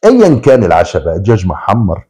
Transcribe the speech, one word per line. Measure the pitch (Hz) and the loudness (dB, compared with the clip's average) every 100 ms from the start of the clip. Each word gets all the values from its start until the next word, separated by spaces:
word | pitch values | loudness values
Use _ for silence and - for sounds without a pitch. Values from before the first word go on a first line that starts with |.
| 214 | 2
ايا | 247 196 131 | 2 2 2
كان | - 131 | 2 2
العشاء | 95 82 85 90 82 | 2 0 0 -4 -4
بقى، | 87 | -4
دجاج | 95 113 90 | -2 -2 -2
محمر | 73 - 110 107 80 - | -6 -4 -2 -2 -4 -12